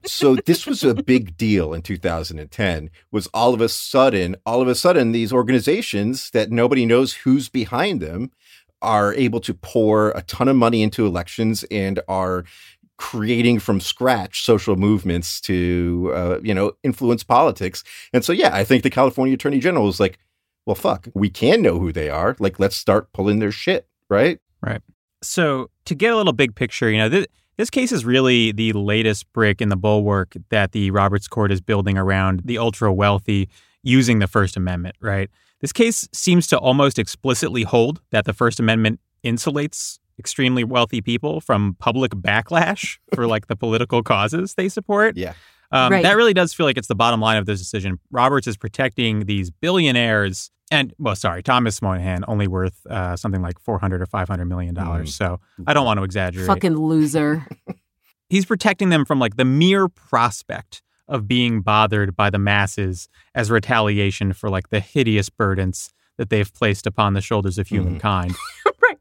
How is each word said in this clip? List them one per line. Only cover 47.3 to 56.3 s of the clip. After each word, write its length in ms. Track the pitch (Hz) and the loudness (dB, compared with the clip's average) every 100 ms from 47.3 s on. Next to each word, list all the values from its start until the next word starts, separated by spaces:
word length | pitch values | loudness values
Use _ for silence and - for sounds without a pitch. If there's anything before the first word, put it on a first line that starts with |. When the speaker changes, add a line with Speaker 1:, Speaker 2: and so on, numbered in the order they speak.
| 110 | 0
Speaker 2:
of 100 | 98 | 0
this 100 | 101 | -4
decision. 380 | 90 107 95 90 _ | -4 -6 -4 -6 _
Roberts 340 | 127 127 139 123 | 0 2 2 -2
is 100 | 104 | -8
protecting 720 | 110 - 131 - 117 107 101 | -8 -4 -4 0 -2 -2 -2
these 240 | 101 90 | -2 -4
billionaires 1000 | - 160 190 156 123 117 107 98 92 - _ _ | -4 -2 0 2 2 2 0 0 -6 -14 _ _
and, 240 | 151 135 - | -2 -2 -4
well, 160 | 135 95 | -4 -2
sorry, 260 | 98 87 | -4 -4
Thomas 400 | 117 127 117 101 | 0 2 2 -2
Moynihan 440 | 101 92 92 90 92 | -4 -2 -2 -4 -4
only 180 | 107 98 | -2 -2
worth, 400 | 92 92 - - | 0 -4 -6 -10
uh, 280 | 107 90 90 | -6 -6 -6
something 260 | 110 95 | -4 -4
like 160 | 87 87 | -4 -6
four 220 | - 101 | -6 -4
hundred 220 | 98 92 | -2 -4
or 40 | 90 | -4
five 220 | 107 90 | -4 -4
hundred 200 | 92 87 | -4 -4
million 280 | 90 87 85 | -4 -6 -6
dollars. 360 | 87 82 78 | -4 -4 -6
Speaker 1:
Mm. 60 | - | -4
Speaker 2:
So 220 | 92 87 _ - 90 | -4 -4 _ -10 0
I 80 | |
don't 120 | 147 127 | 2 2
want 120 | 104 | 0
to 60 | |
exaggerate. 420 | 95 95 92 | -2 -2 -4